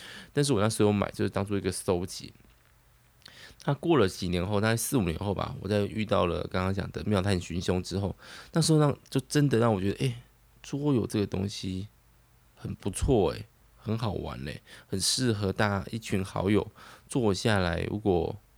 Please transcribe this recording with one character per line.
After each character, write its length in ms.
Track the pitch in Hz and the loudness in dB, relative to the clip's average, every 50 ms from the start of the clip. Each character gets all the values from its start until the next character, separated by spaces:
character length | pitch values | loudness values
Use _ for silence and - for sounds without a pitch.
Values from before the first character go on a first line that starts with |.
| - - - - - - | -18 -16 -16 -18 -14 -6
但 140 | - 143 147 | -2 0 2
是 80 | 139 131 | 4 4
我 80 | 95 | 4
那 80 | 104 113 | 4 2
时 140 | 110 - 107 | 4 4 4
候 80 | 104 | 6
买 180 | 104 101 98 - | 6 4 2 0
就 140 | - - 107 | -2 -2 -4
是 40 | 98 | -2
当 140 | - 95 101 | -2 -2 -4
做 140 | 101 104 98 | -2 -2 -2
一 40 | |
个 100 | 95 95 | -2 -2
收 340 | 92 - - - 92 87 87 | -4 -4 -2 0 0 0 -2
集。 260 | - - - - - - - - - - _ _ _ _ _ _ _ _ _ _ _ _ _ - - - - - - - - - | -6 -10 -12 -14 -16 -20 -20 -20 -20 -20 _ _ _ _ _ _ _ _ _ _ _ _ _ -20 -20 -20 -20 -20 -20 -20 -8 -4
那 80 | 143 139 | -4 -2
过 220 | - - 165 170 135 | 0 2 4 4 6
了 80 | 101 92 | 4 4
几 180 | - - 98 87 | 2 -2 -4 -2
年 180 | 90 87 87 | -2 0 0
后， 140 | 98 104 101 | 0 0 2
大 80 | 104 110 | 2 2
概 80 | 117 | 2
四 220 | 117 - - 143 127 | 0 0 0 0 2
五 60 | 92 | 2
年 140 | 85 80 - | 2 0 -2
后 140 | 95 104 95 | -2 -2 -2
吧， 220 | - - - - - | -2 -4 -6 -6 -6
我 80 | - 92 | -4 -2
再 160 | 104 104 101 | 0 0 0
遇 180 | - - 107 107 | -2 -2 -4 -2
到 220 | - 104 98 92 | 0 2 2 2
了 200 | 87 80 82 - - | 2 0 -2 -4 -4
刚 140 | - 92 92 | -4 -2 -2
刚 80 | 95 95 | -2 -2
讲 160 | 98 87 - | -2 -4 -6
的 100 | - - 82 | -6 -6 -2
妙 160 | 104 107 95 | 0 2 2
探 180 | 92 101 98 87 | 2 2 0 0
寻 220 | 85 - 85 90 | -2 -4 -6 -4
凶 200 | 87 - 90 92 | -2 0 0 -2
之 160 | 87 - 87 98 | -2 -4 -4 -4
后， 160 | 101 90 85 - - - - - - - | -2 -4 -6 -8 -14 -20 -18 -18 -12 -4
那 100 | - 170 | 0 0
时 120 | 151 156 156 | 2 4 4
候 60 | 151 | 4
让-， 180 | 151 143 - - - - | 4 4 2 -2 -6 -4
就 120 | - 139 | -4 -4
真 260 | - - - 147 147 139 | -2 0 2 2 4 4
的 100 | 123 110 | 4 4
让 160 | 120 117 107 | 4 4 4
我 60 | 92 | 2
觉 100 | 95 98 | 2 0
得， 80 | - - | 0 0
诶， 160 | - 131 120 120 - - _ _ _ _ _ _ | -2 -2 -2 -4 -12 -20 _ _ _ _ _ _
桌 320 | - - - 139 143 147 139 | -14 -8 -6 -2 0 2 2
游 140 | 113 98 - | 2 0 0
这 100 | - 107 | 0 -2
个 80 | 101 | -2
东 220 | 98 - 95 98 101 | 0 -2 -2 -4 -4
西 400 | - - - 98 92 92 98 - _ _ _ _ _ _ _ _ _ _ _ _ _ | -4 -6 -6 -6 -6 -6 -8 -10 _ _ _ _ _ _ _ _ _ _ _ _ _
很 200 | - - 98 98 | -12 -10 -10 -8
不 140 | - - 101 | -6 -6 -6
错 420 | 92 - - - 135 107 90 73 | -4 0 2 4 4 4 4 2
诶， 140 | 57 55 - - _ _ _ _ _ - | 0 -2 -10 -14 _ _ _ _ _ -12
很 200 | - 107 110 113 | -6 -6 -4 -2
好 140 | 123 104 - | -2 -4 -4
玩 240 | - 76 76 64 60 67 | -4 -6 -6 -8 -8 -8
诶， 180 | 71 - - - - - - - - | -10 -10 -12 -14 -20 -20 -20 -14 -8
很 120 | 104 95 | -6 -2
适 320 | 87 - - - 127 120 | -2 0 0 2 2 0
合 220 | 110 101 104 95 95 | 0 2 0 -2 0
大 160 | - 110 104 | 2 0 2
家 160 | 101 95 95 - | 0 0 -4 -6
一 60 | - 113 | -10 -10
群 240 | - - 110 95 | -6 -4 -2 -2
好 280 | 95 - - 101 87 98 | -2 -2 -4 -2 2 2
友 200 | 107 101 - - - - - - - - - - | 2 2 2 0 -8 -20 -20 -20 -20 -20 -12 -6
坐 260 | - 143 117 104 95 | -2 0 2 2 2
下 260 | - - 117 107 98 | 2 2 2 2 2
来， 240 | 90 85 85 85 90 - | 2 0 0 -2 -2 -4
如 80 | - 104 | -4 -2
果 400 | 110 104 90 85 82 - - - _ _ _ | 2 2 2 2 2 0 -4 -8 _ _ _